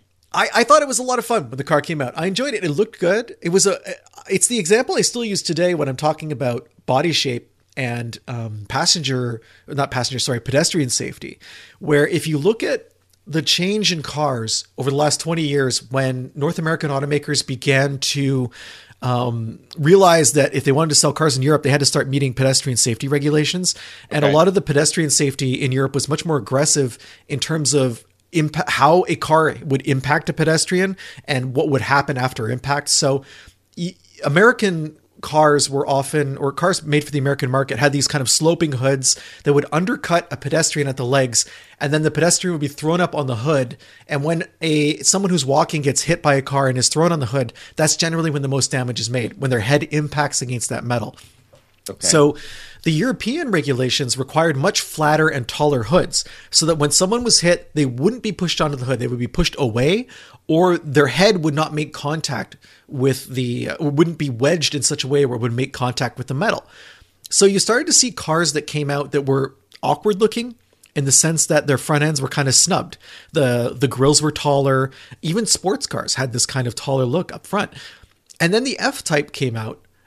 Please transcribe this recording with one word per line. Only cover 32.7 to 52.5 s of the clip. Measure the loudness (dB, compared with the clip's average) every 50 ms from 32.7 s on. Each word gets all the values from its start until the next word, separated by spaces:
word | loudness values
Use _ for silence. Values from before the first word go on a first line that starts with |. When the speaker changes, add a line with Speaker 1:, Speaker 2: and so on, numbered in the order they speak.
| -2 -2 0 0
Speaker 1:
So | 0 0 2 2 0 0 -4 -8 -20 -20 -20 -20 _ _ _ _ _ -10
y-, | -10 -10 -10 _ _ _ _ -6 -4
American | 0 2 6 6 6 4 4 0 -2 -2 -2 -6 -8 -10 _ _ _ _ -16
cars | -12 -2 2 4 6 6 6 4 2 0
were | -2 -2 -2 0
often, | 0 0 0 -2 -2 -2 -2 -2 -4 -4
or | -4 -4
cars | -4 0 0 0 0 0
made | -2 0 0 0 0
for | 0
the | -4 -2
American | 0 0 0 -2 -2 -2
market | 0 0 -2 -2 -2 2
had | 2 2 2
these | 2 -2 0
kind | -2 -2 0
of | 0
sloping | 0 2 2 2 2 2 0 -2
hoods | -2 0 0 0 0 0 0 -2 -2 -2 -6 -20 -18 -6 0
that | 2 2
would | 2 2 0
undercut | -2 -2 0 0 -2 -4 -2 0 0 0 0 -2
a | -12 -10
pedestrian | -8 -2 0 0 0 0 0 -2 -4 -4
at | -4 -4
the | -2
legs, | 0 2 2 2 2 0 -2 -4 -4 -8 -20 -20 -20 -12 -6
and | -4 -2 0
then | 2
the | 2 0
pedestrian | 2 2 2 2 2 0 -2 -2 -4
would | -2
be | -4 -6
thrown | -6 -4 -2 -2 0 0
up | 0 -2 -2
on | -4 -4 -4
the | -4
hood. | -4 0 0 2 0 0 -2 -6 -16 -20 -20 -20 -20 _ -6
And | -4 -2 0
when | 0 -2 -2 -4 -8 _ -6
a, | -2 0 0 2 2 0 0 0 0
someone | 0 0 2 2 0
who's | 0 0 0
walking | 2 2 2 2 2 0 -2 0
gets | 0 0 0 0
hit | -2 -2 0 2
by | 2 2
a | 2
car | 0 0 0 0 0 2
and | 0
is | 0 0 0
thrown | 2 2 2 2
on | 2 0
the | -2 -2
hood, | -2 -2 -2 -4 -6 -16 -20 -16 -4
that's | 0 0 0 2
generally | 0 -2 -2 -2 -2 -2 -2
when | -2 -2
the | -2 -2
most | -2 -2 -2 -2
damage | -2 -2 -2 -4 -4 -6
is | -6 -4
made, | -4 -4 -4 -4 -6 -4
when | -2 0
their | 0 0
head | 0 2 2 0 0 0
impacts | -4 -4 -4 -2 -2 -2 -2 -2 -2 -6
against | -6 -6 -6 -6 -6 -6
that | -8 -6 -4
metal. | -2 -2 -2 -4 -6 -12 -16 -20 -20 _ _ _ _ _ -20 _ _ _ _ -16 -16
Speaker 2:
Okay. | -14 -6 -2 2
Speaker 1:
So | 4 6 6 4 2 -2 -10 -16